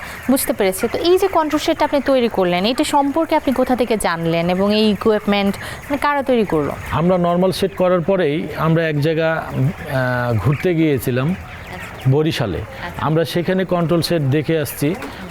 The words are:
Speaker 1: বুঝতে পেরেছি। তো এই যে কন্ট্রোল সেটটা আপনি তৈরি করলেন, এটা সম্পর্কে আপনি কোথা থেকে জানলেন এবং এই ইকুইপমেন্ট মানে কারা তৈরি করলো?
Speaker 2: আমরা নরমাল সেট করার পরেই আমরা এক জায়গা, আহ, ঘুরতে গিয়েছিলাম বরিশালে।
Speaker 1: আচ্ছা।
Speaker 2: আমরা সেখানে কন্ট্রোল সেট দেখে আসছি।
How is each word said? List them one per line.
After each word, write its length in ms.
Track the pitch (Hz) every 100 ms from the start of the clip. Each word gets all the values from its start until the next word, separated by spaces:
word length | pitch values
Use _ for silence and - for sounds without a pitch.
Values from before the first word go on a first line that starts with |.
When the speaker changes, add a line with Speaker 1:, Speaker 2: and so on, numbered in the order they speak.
| - - -
Speaker 1:
বুঝতে 220 | 269 -
পেরেছি। 360 | 247 190 185 233
তো 100 | -
এই 200 | 339 370
যে 100 | 381
কন্ট্রোল 320 | 339 311 302
সেটটা 240 | 339 311
আপনি 160 | 294 285
তৈরি 280 | 277 262 233
করলেন, 360 | - 180 175
এটা 200 | 208 262
সম্পর্কে 520 | 302 285 277 330 320 311
আপনি 180 | 285
কোথা 220 | 254 254 247
থেকে 200 | 240 214
জানলেন 540 | 190 165 165 170 175
এবং 240 | 185 202
এই 160 | 214 214
ইকুইপমেন্ট 640 | 196 226 214 - 202 196 -
মানে 400 | - - - 285
কারা 260 | 294 285
তৈরি 220 | 269 240
করলো? 280 | 190 156 139 - -
Speaker 2:
আমরা 280 | 147 175 185
নরমাল 340 | 175 175 190
সেট 240 | - 190 -
করার 240 | 180 180
পরেই 460 | 160 190 151 156 190 -
আমরা 320 | 160 165 160
এক 120 | 147
জায়গা, 320 | 156 160 160
আহ, 1000 | 160 - 135 135 - 151 131 127 123 123 110
ঘুরতে 360 | 123 147 185
গিয়েছিলাম 600 | 160 160 131 135 123 147 190 - - - 185 - - 131
বরিশালে। 480 | 143 156 - 110 78
Speaker 1:
আচ্ছা। 480 | - - - - 143
Speaker 2:
আমরা 180 | 160
সেখানে 400 | 165 175 170 185
কন্ট্রোল 380 | 180 175 160 170
সেট 200 | 151 170
দেখে 360 | 139 151 143 160
আসছি। 360 | 143 - 147 190 - - -